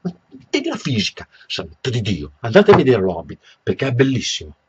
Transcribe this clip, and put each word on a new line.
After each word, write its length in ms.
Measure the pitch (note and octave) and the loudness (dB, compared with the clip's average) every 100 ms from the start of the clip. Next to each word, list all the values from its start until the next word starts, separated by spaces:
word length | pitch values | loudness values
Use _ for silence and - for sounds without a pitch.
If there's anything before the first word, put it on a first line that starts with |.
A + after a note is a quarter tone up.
Ma 120 | F3+ - _ - _ | -8 -10 _ -20 _
della 260 | - E4 C4 | -4 -4 -6
fisica, 500 | D3+ A2+ F2+ - - _ - | -4 -2 -2 -8 -20 _ -12
santo 440 | - E2 - C3 | -10 -10 -8 -6
di 120 | A#2+ | -4
Dio, 320 | G#2 E2+ C#2+ _ | -4 -4 -6 _
andate 300 | A#2 C#3+ G3+ | 2 4 6
a 40 | F3+ | 6
vedere 260 | C3 A#2 | 6 2
l'Hobbit, 380 | F#2+ E2 - - _ _ | 2 -4 -10 -18 _ _
perché 240 | - - C3+ | -6 -4 -2
è 40 | |
bellissimo. 600 | B2 C3+ B2+ - - D#2 - | 2 2 0 -4 -8 -12 -20